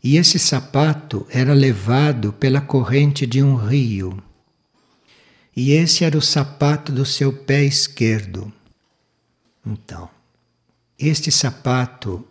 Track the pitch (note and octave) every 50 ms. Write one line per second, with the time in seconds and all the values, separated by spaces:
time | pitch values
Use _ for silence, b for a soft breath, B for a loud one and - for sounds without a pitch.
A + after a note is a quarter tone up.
0 | - B2 C#3+ D#3+ F3 - - F3+ - - - B2+ - - - C#3 D3 D#3 D3 D3+
1 | - - - G2 - - - B2 B2+ C3 D3 C#3 C3+ C3+ A#2 G2 F#2+ G#2+ B2 C3
2 | D3 D3+ C#3 A#2+ G#2+ G#2 G2+ - - C3+ C3 C#3+ C#3+ C#3 - C3+ A#2+ F#2+ B2+ C#3
3 | C#3+ D3 C#3+ C#3+ C#3 A#2 A#2 C3+ C#3 C#3 C3+ B2 G#2+ G#2 B2+ C#3+ C3 A2+ G#2+ G2
4 | F#2+ F#2 F#2 G2 - - _ _ _ _ _ _ _ _ _ b b b b b
5 | b b b b b b b b b b b - B2 C3+ C#3+ D#3 E3+ D#3+ - -
6 | F3 D#3+ D3 D#3 C#3+ - - D3+ C#3 C#3+ - - D3 C#3+ D3 D3+ D3+ - C#3 B2
7 | C#3 C3+ - - C#3 C3+ C3 C#3 - - C3+ C#3+ C#3+ C#3 C#3 - - - - -
8 | A#2 A2 A2 G#2+ G2+ F#2+ F#2 F#2 F#2 G#2 - _ _ _ _ _ _ _ _ _
9 | _ _ _ _ _ _ _ _ _ _ _ _ _ A2 G#2+ G#2+ - - - E2+
10 | E2+ - _ _ _ _ _ _ _ _ _ _ _ _ _ _ _ _ _ _
11 | C#3 D3+ D#3 C#3+ - D#3 - - - C3 - - - B2+ B2 B2 B2+ A#2+ - -
12 | - G#2+ F#2 F2 A#2+ _